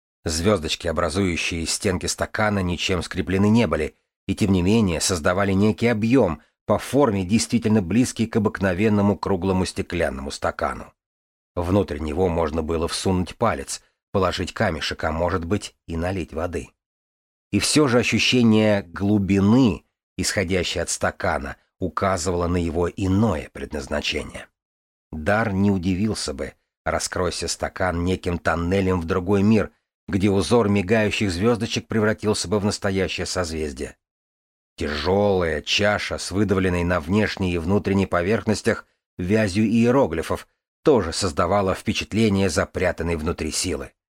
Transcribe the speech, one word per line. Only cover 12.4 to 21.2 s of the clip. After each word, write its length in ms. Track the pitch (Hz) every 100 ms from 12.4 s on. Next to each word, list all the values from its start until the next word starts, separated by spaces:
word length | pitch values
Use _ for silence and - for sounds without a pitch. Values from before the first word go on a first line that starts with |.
| 80 80
было 260 | 78 82 82
всунуть 480 | - 98 92 90 -
палец — 460 | 113 76 69 - _ _ _
положить 400 | 101 92 - 90
камешек, 480 | - 107 78 - 76
а 80 | 82
может 340 | 80 87 92
быть 300 | 85 101 - _ -
и 80 | 82
налить 360 | 87 95 78
воды. 380 | - 85 85 65 _ _ _ _ _ _ _ -
И 80 | 101
всё 300 | - 151 147
же 100 | 120
ощущение 840 | 110 117 - 127 117 110 110 101
глубины, 1000 | 92 82 101 107 95 98 98 117 269 - _ _ _ -
исходящее 680 | 90 - 87 92 82 90
от 60 | 82
стакана, 640 | - 92 -